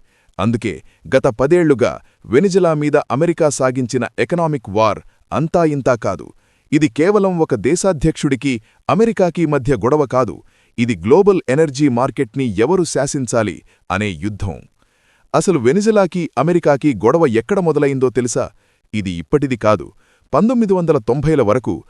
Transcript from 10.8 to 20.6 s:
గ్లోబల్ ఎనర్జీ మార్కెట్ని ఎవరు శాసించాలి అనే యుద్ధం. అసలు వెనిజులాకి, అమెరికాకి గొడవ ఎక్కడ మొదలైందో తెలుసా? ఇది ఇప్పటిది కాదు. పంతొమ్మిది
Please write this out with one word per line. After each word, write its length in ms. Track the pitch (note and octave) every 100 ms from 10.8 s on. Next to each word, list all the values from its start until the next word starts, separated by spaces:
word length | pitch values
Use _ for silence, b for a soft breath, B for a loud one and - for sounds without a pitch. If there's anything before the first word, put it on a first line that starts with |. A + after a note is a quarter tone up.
| A#2 G2+
గ్లోబల్ 440 | F2 D3+ G3+ F#3+ -
ఎనర్జీ 400 | C3 D#3+ B2+ D3
మార్కెట్ని 580 | A#2+ C3 A#2+ C3 - C3 F#2
ఎవరు 260 | A#2+ F#3 E3+
శాసించాలి 720 | D3 C3+ D3 C3 A#2+ G#2 D2 - _ -
అనే 180 | F2+ G#2
యుద్ధం. 460 | E2 F#2 G2+ G2+ C#2 - _ _ _ _ _ _ C#3+
అసలు 240 | D#3+ E3+
వెనిజులాకి, 640 | A#2 E3+ G#3+ G#3+ F#3+ F#3 E3 -
అమెరికాకి 520 | D#3 F3 D#3+ C#3+ D3+
గొడవ 340 | A#2 G#2 E3 D#3+
ఎక్కడ 320 | A2 A2+ G3+
మొదలైందో 500 | F3 D3 C#3+ C3+ B2+
తెలుసా? 360 | A#2+ A#2+ - G2+ - _ _ _ G#2+
ఇది 160 | G2
ఇప్పటిది 460 | F2 E2 D3+ C#3 B2
కాదు. 300 | G#2+ G#2 D2 _ _ _ _
పంతొమ్మిది 400 | C3 G#3 B3+